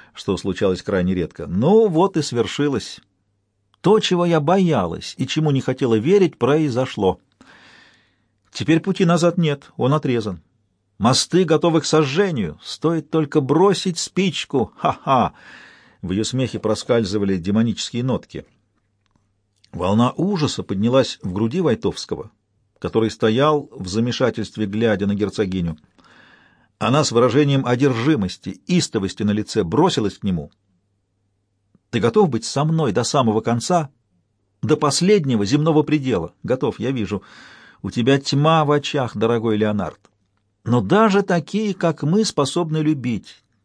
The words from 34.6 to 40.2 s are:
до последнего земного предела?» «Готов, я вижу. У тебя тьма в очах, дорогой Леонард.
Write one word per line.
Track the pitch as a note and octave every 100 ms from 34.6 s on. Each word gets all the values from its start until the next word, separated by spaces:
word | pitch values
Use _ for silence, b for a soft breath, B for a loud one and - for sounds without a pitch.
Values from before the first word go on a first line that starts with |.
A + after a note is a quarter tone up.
до | A2 D3+
последнего | D3 C3+ F3+ G#3 C#3 A#2 G2+
земного | D3 D#3 D3+
предела?» | C#3+ D3+ C3 G2+ D#2+ -
«Готов, | - C3 C3+ F#2+
я | A2
вижу. | C3+ G2 G2+ B B B B B B
У | -
тебя | - A#2 C#3
тьма | C#3 C#3 D3+ D#3+
в | D3
очах, | D3 C#3+ D3 B2 A2
дорогой | A2+ A#2 A2+ G#2+
Леонард. | G#2+ G#2 E2 - _ _